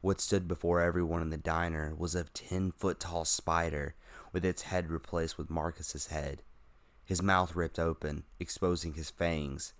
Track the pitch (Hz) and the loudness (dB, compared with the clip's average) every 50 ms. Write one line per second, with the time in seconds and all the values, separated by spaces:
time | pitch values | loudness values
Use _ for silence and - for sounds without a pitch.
0 | - 95 98 - - - 101 98 90 85 90 - - 85 87 87 85 87 85 87 | 4 2 4 4 4 4 4 2 2 0 -4 0 2 4 4 6 6 4 4 2
1 | 87 80 82 82 82 80 80 76 78 82 80 82 85 85 82 78 78 76 76 78 | 2 2 2 0 0 0 -2 -2 -2 0 2 2 2 0 0 -2 -2 -4 -4 -2
2 | 85 85 80 90 82 - - - - - 90 92 95 92 - - - 98 85 - | -2 0 0 -2 -2 -4 -8 -14 -8 -4 -2 0 0 0 -2 0 0 0 0 0
3 | - 85 85 85 80 - - - - - 82 82 85 82 76 73 71 - - - | -4 -4 -2 -2 0 0 0 0 2 2 2 2 2 0 -2 -2 -4 -6 -8 -12
4 | - - - - - - - 90 85 92 87 - - - 95 90 85 82 82 80 | -20 -20 -20 -20 -18 -4 -4 0 2 2 0 0 -4 -2 -2 -2 0 0 -4 -4
5 | - - - 85 82 80 - - 78 78 85 82 78 85 82 - 82 - - 69 | -4 -4 -2 -2 -2 -2 -4 -6 -6 -2 -2 0 0 -2 -4 -4 -8 -8 -6 -6
6 | - - 78 76 71 71 71 71 - - - - - - - - - - _ - | -6 -4 -4 -4 -4 -4 -8 -10 -14 -20 -20 -20 -20 -20 -20 -20 -20 -20 _ -20
7 | - - 95 90 92 98 95 92 92 87 80 87 85 80 - - 82 82 80 - | -4 -2 0 2 4 6 6 6 4 4 2 -2 -2 0 0 0 0 0 0 0
8 | - 76 73 76 - - - - - - - - - 90 90 85 85 85 73 78 | -2 -4 -4 -4 -8 -10 -10 -10 -8 -8 -4 0 2 2 2 2 -2 -4 -6 -6
9 | 78 - - - 85 85 82 78 73 71 67 - - - - | -8 -10 -4 -2 0 0 0 0 -2 -4 -4 -6 -8 -10 -10